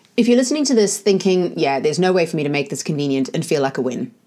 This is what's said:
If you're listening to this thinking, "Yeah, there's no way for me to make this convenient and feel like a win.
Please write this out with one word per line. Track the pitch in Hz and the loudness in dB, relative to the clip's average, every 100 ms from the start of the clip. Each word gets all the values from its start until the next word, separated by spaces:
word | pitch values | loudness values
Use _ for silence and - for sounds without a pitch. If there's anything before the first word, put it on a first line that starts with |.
| _ - | _ 0
If | 226 | 4
you're | 240 | 4
listening | 262 302 277 | 2 0 0
to | |
this | 233 202 - | 2 2 0
thinking, | 214 190 190 185 175 - | 0 2 2 2 0 0
"Yeah, | 143 139 | -2 0
there's | 151 147 | 0 2
no | 185 | 2
way | 185 165 | 2 0
for | 160 | -2
me | |
to | 147 | -2
make | 147 139 | -2 -4
this | - | -6
convenient | - 151 143 135 131 | -4 -4 -2 -2 -2
and | - 147 | -4 -2
feel | 151 | 0
like | 135 139 | 0 -2
a | |
win. | 127 117 - - | -4 -6 -8 -12